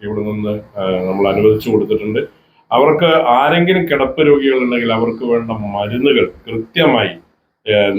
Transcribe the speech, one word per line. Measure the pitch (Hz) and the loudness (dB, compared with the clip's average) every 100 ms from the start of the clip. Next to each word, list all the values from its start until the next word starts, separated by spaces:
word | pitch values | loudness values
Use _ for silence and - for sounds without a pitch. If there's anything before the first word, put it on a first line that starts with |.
| 104 | -10
ഇവിടെ | 107 104 | -8 -6
നിന്ന്, | 107 104 107 - 101 | -6 -6 -6 -8 -8
ഏഹ്, | 95 92 92 | -4 -2 -2
നമ്മൾ | 95 101 | -2 0
അനുവദിച്ചു | 98 107 107 120 | 2 2 2 0
കൊടുത്തിട്ടുണ്ട്. | 107 98 107 104 113 - _ _ _ - 120 | 0 0 -2 -2 -6 -6 _ _ _ -4 2
അവർക്ക് | 147 151 175 160 120 123 | 2 4 2 2 2 2
ആരെങ്കിലും | 143 175 175 185 165 | 2 2 2 0 0
കിടപ്പ് | 143 131 - 151 | 0 -2 0 4
രോഗികളുണ്ടെങ്കിൽ | 139 135 131 123 120 117 | 4 4 0 0 -2 0
അവർക്ക് | 113 117 113 123 | 0 -2 -4 -2
വേണ്ട | 117 113 110 104 101 | -2 -2 -8 -6 -6
മരുന്നുകൾ | 104 123 139 123 - - 117 | -4 -2 0 2 0 -4 -10
കൃത്യമായി, | 117 110 170 151 120 98 85 _ _ _ _ 110 | -10 -6 0 2 2 -2 -6 _ _ _ _ -2
ഏഹ്, | 104 101 | 2 2